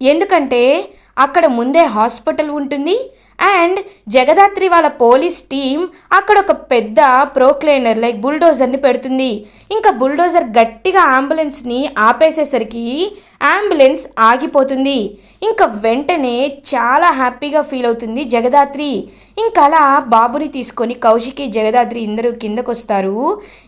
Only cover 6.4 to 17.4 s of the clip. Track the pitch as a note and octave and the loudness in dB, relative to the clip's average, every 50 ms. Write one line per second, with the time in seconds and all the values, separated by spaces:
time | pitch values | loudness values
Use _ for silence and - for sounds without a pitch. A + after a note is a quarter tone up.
6.4 | G4+ G#4 D4+ - - - - A#3 G#3+ G#3+ G#3+ D4+ D4+ C4+ B3 B3+ C#4+ C#4+ - C4+ | 4 2 -2 -2 0 -2 0 0 0 0 2 4 4 4 4 4 2 0 0 2
7.4 | B3+ C4 C#4 C#4 D4 D#4 C#4+ C4+ B3 A#3 A3 A3 A3+ A#3+ A#3+ G#3 G3+ C4+ D4+ D#4 | 2 2 2 2 0 0 0 2 2 0 -2 0 -2 -4 -4 -4 -4 -4 -2 2
8.4 | E4+ E4+ D4+ A#3+ C4+ B3+ B3+ C4+ C4+ C4+ B3 B3 B3 C4 C4 C4 C4 B3+ G#3+ G#3 | 2 2 4 2 0 -2 -2 0 0 0 0 0 -4 -4 -4 -2 -2 -2 -4 -6
9.4 | - - - - - _ G4 A4 G#4+ G#4+ D#4 A3 B3+ C4 D4 D4 F4 F4+ E4+ F4 | -10 -16 -20 -20 -14 _ -6 0 0 0 2 2 -2 -2 0 0 0 2 2 0
10.4 | D#4+ A#3+ G3+ A#3 A3+ A3+ A3+ - _ F#4+ F#4 G4 F4 C#4+ C4 C4 C#4 C#4+ D#4 D#4+ | 0 2 2 2 2 2 -2 -6 _ 0 2 4 4 4 2 2 0 0 -2 -2
11.4 | D#4+ D4+ - - A#3 B3 A#3 B3 C#4 - - G#3 G#3+ A3+ B3 B3 D#4+ D#4+ D#4 D#4+ | -2 -4 -4 -6 -6 -6 -4 -4 -4 -4 -2 0 2 2 2 4 2 0 2 0
12.4 | D4+ - - A#3 A3 A3 A3+ A#3 A#3 A#3 B3 D4+ F4+ G#4 G4+ - _ _ _ _ | -2 -2 -2 -4 -4 -6 -8 -8 -8 -6 -4 -4 -6 -6 -8 -14 _ _ _ _
13.4 | - C#4+ E4 F#4+ G#4+ G#4 F4+ D4+ C4+ C4 D4 D4 - - - - A3+ A3 A#3+ C4 | 0 0 0 0 0 -2 2 4 4 4 4 0 -4 -6 -2 0 2 2 2 2
14.4 | C#4+ D#4 - C#4+ C4+ C#4 C#4 B3+ C4+ C#4 C#4 C4 G3+ G3+ - - _ _ _ _ | -2 -2 0 0 0 0 -2 -2 -2 -2 -2 -2 -4 -6 -10 -16 _ _ _ _
15.4 | - G#4+ A4 A4 G4 C#4 A3 G#3 G#3 A3+ A3+ C4 D4 C#4+ F4+ E4 C4+ B3 A#3+ A#3+ | -4 -4 0 0 0 0 0 -2 -2 -2 -2 -2 -2 -2 -2 -2 -2 -4 -2 -2
16.4 | C4+ D4 C#4 C#4 _ - C#4+ B3 A#3 A#3 B3+ D4+ F4 F4 D4 C4 C4 B3 B3 B3+ | -4 -4 -6 -6 _ -4 -2 -2 0 0 0 2 2 0 0 0 -2 -4 -4 -6